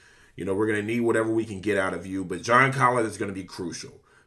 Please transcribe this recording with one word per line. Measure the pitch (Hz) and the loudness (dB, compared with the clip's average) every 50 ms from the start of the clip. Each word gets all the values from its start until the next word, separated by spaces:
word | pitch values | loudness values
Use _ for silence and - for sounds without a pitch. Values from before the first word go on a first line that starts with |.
| - - - - - - _ | -20 -20 -20 -20 -20 -18 _
You | - 87 | -6 -4
know, | 98 95 | -2 0
we're | 98 107 | 2 2
gonna | 110 107 104 | 2 2 0
need | 104 110 120 120 | 0 -2 -2 0
whatever | 117 117 110 113 110 110 | 2 2 2 2 2 2
we | 113 113 113 | 0 0 0
can | 113 101 92 | -2 -6 -4
get | 90 104 101 | -2 0 2
out | 98 95 95 | 2 2 0
of | 90 87 90 | -2 -4 -6
you. | 95 95 95 90 | -6 -6 -6 -4
But | 85 92 85 | -4 -6 -4
John | 82 113 120 127 135 131 | 2 4 6 6 6 4
Collins | 131 135 127 123 123 120 113 107 | 4 2 2 4 4 2 0 -2
is | 95 101 | -4 -6
gonna | 107 101 | -6 -6
be | 95 95 90 | -6 -8 -10
crucial. | 87 - - 92 82 78 - - - - - _ _ _ _ _ | -10 -10 -8 -8 -8 -8 -10 -12 -14 -18 -20 _ _ _ _ _